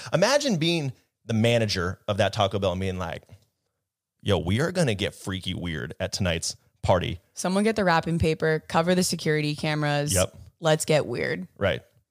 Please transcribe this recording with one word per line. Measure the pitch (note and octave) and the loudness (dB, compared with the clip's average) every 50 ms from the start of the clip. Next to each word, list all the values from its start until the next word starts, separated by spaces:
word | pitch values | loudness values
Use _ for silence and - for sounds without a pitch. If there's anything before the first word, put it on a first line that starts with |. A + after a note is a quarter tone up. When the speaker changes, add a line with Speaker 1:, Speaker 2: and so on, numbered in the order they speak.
| - - - | -4 -2 0
Speaker 1:
Imagine | D#3+ F#3+ A#3+ C#4 D4 D4+ C#4 G3+ | 2 4 4 4 2 2 2 0
being | D3 E3 E3 E3+ E3 C#3+ B2+ - _ _ _ _ _ _ A#2 | 2 2 0 0 0 -2 -4 -8 _ _ _ _ _ _ -2
the | A#2 | 2
manager | G#2+ A2+ A#2 A#2+ A#2 A2 G#2 F#2 F#2+ E2+ F2+ F#2+ - - | 4 4 6 6 4 2 2 0 -2 -2 -2 -4 -6 -4
of | - G2+ | -4 0
that | G2+ G#2 G2 - | 2 0 0 2
Taco | A2+ G2+ F#2+ - F#2+ | 2 2 2 2 0
Bell | G2 F#2 F2 | 0 0 0
and | F#2 | 0
being | F#2+ F#2+ F#2 F2+ | -2 -4 -4 -4
like, | F2+ E2 - - _ _ - - _ _ _ _ _ _ _ _ _ _ _ _ _ _ _ _ | -6 -6 -8 -10 _ _ -20 -20 _ _ _ _ _ _ _ _ _ _ _ _ _ _ _ _
"Yo, | - G2 G2 | -2 0 0
we | E2 D#2+ F2 G2+ A#2+ | 0 2 0 0 0
are | D#3 E3+ | 0 0
gonna | F3+ F#3 E3 B2 G#2 | 0 0 0 0 0
get | F#2 G2 - - | -2 -2 -4 -6
freaky | - - G2+ F#2+ F#2 - F2+ E2+ | -8 -8 -6 -6 -6 -6 -6 -6
weird | D#2+ E2+ F2 D#2+ C#2+ B1 E2 - - | -6 -6 -6 -6 -6 -8 -8 -8 -6
at | F#2 F2+ | -8 -6
tonight's | - - G2 F2 E2 E2 - - - _ _ _ _ _ | -4 -2 0 0 0 0 -4 -6 -10 _ _ _ _ _
party." | - - G2 F2 E2+ D#2+ D#2+ - _ _ - | 0 2 2 2 2 -2 -6 -8 _ _ -14
Speaker 2:
Someone | - - F3+ F#3 G3 G#3 | -6 -4 -2 0 0 0
get | A3+ A3 | 0 0
the | A3 G3 | 0 2
wrapping | F3+ E3 E3 - E3 E3 E3 | 2 2 2 2 0 -2 0
paper, | F3 D#3+ D#3 - E3 D#3 D#3 D#3 - | 0 0 0 0 0 -2 -2 -2 -4
cover | - - E3 E3 F3 F#3 | -2 0 0 2 2 2
the | F3+ F3+ | 2 2
security | - F3 D#3+ - D#3+ D3+ D3+ D3+ D3 D3 | 0 -2 -2 -2 0 0 0 0 -2 -4
cameras. | - - D#3 D3+ D3+ D3+ D3 D3 D3 D3 D3+ G2 | -2 -2 -2 -2 0 0 0 0 0 0 0 2
Speaker 1:
Yep. | F2+ - - - - - - _ - | 2 0 0 -2 -16 -20 -20 _ -2
Speaker 2:
Let's | E3+ D#3 D#3 D#3 - | 2 2 2 2 2
get | - D#3 C#3+ - | 2 2 2 2
weird. | G#2 A#2+ E2 D2 C2 C#3+ F3+ F#3 - _ | 0 -4 -4 -4 -4 -4 -6 -8 -12 _
Speaker 1:
Right. | - G2+ F#2 C2+ - - _ _ _ _ _ | -2 0 0 0 -2 -6 _ _ _ _ _